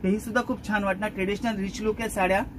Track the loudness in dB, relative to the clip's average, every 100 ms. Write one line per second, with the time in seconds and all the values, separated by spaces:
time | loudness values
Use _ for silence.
0 | 2 2 2 -2 0 -4 0 0 2 0
1 | -2 -2 -2 0 -2 -2 -4 -2 -2 0
2 | -2 0 4 4 2